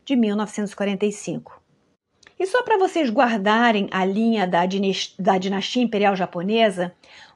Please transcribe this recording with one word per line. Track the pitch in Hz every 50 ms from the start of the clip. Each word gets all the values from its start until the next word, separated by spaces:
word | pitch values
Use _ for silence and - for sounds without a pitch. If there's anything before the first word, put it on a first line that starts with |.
| _
de | - 277
mil | 240 226 208 202
novecentos | 208 214 208 - 214 208 196
e | -
quarenta | - 202 202 202 185 208
e | 208
cinco. | 196 - - - 156 156 - - - - _ _ _ _ _ _ _ _ _ _ _ _ _ - _ -
E | 359
só | 381 - 494 494
pra | 494 453
vocês | 381 381 359 - 339 311 240
guardarem | 208 262 254 240 226 214 190 208 214 226 240 240 220 202 196 -
a | - 190 185
linha | 190 196 214 226 233 226 214 190
da | 180 180 170 175
dinis-, | 185 190 196 202 196 185 185 - - - -
da | 185 190 190
dinastia | 185 185 196 196 196 202 - - 247 247
imperial | 233 226 196 202 202 202
japonesa, | 185 180 170 - 175 170 196 220 226 226 208 180 180 175 175 - _ _ - - - - - _